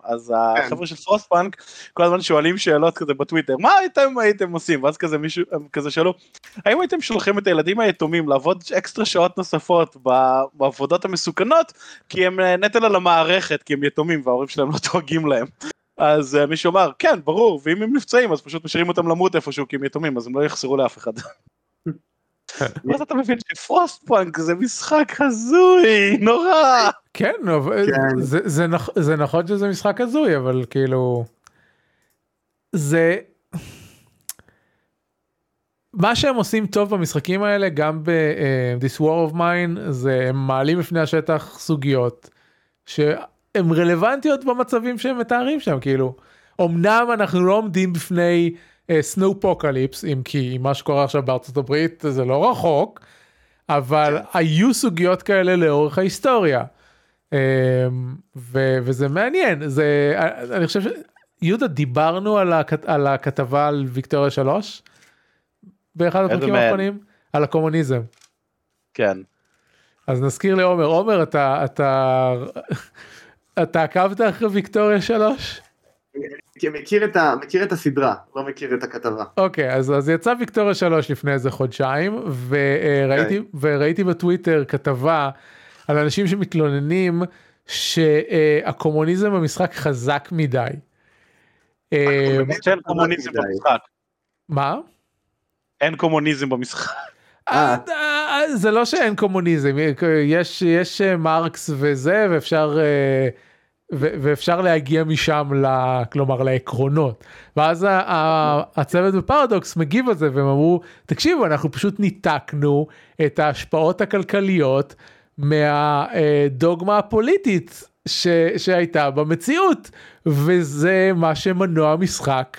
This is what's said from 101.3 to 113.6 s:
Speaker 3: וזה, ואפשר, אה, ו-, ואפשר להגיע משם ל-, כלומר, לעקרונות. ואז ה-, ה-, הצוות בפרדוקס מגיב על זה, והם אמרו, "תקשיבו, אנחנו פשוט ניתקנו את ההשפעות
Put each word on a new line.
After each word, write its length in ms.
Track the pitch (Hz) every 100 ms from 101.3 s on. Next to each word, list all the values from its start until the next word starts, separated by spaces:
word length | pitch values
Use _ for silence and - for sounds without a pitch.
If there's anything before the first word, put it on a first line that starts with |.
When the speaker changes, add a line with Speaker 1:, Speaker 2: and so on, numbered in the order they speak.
| 160 165 - -
Speaker 3:
וזה, 520 | 139 147 139 139 208 208
ואפשר, 480 | 160 - 160 151 151
אה, 480 | 151 143 139 135 131 - _ _ _ _ -
ו-, 220 | 139 147 165
ואפשר 400 | 139 147 - 175
להגיע 440 | 185 160 135 156
משם 460 | 160 156 - 151 143
ל-, 120 | 139 135 131 127 127 113
כלומר, 300 | 143 139 127
לעקרונות. 840 | 131 131 - 123 135 151 139 110 - - - 151
ואז 260 | 156 170
ה-, 60 | 196 190 -
ה-, 560 | 170 160 160 151 147 - -
הצוות 380 | 139 175 190
בפרדוקס 640 | 190 - 285 254 196 - 165
מגיב 320 | 151 208 254
על 60 |
זה, 120 | 175 151
והם 140 | 135 139
אמרו, 340 | 139 160 175 - - -
"תקשיבו, 400 | 127 311 339 190
אנחנו 260 | 147 156
פשוט 280 | - 202 202
ניתקנו 840 | 202 - 175 147 - 147 147 143 151 - _ - 151
את 120 | -
ההשפעות 640 | 151 135